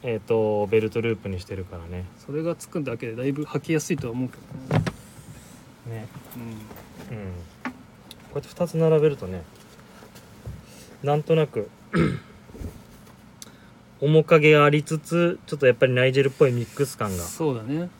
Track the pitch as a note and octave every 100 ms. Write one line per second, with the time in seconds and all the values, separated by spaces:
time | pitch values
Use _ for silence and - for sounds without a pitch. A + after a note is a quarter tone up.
0 | C3 A2 - A2+ G#2+ G#2 G2+ A2 A2 A#2
1 | A#2 G#2+ G2+ F#2 - F#2+ F#2 F2 E2 F2+
2 | F#2 - - C#3+ E3 E3 - F3+ C3+ A#2
3 | A#2+ A2+ C3 C#3 D3 C#3 - D#3 - D3
4 | A#2 A#2 B2+ - - - - - - -
5 | - - - - - - - - A#2 A2+
6 | A2 - - B2 A#2 A2 G#2+ - - -
7 | - A2 G2 F2+ E2+ - B3+ - - -
8 | - - - - - - F3 D#3+ D#3+ D#3
9 | D3+ C#3 F#2 F#2 E2 - - - - -
10 | - - - - - - - - - -
11 | C#3 D3 D3+ E3 D3+ A#2 G2+ - - E3+
12 | D#3+ B2 - - - - - - - -
13 | - - - - - - - - - -
14 | C#3 D#3 D#3 E3 D3+ D3+ D3 D3+ D3 D#3+
15 | - E3+ E3+ F#3 - D3 C3+ A#2+ C3 B2
16 | C3 C3 C3+ - C#3+ A#2+ A#2 - C3+ -
17 | G#2+ F#2 F2 - D#3+ B2 A2 D3+ F3+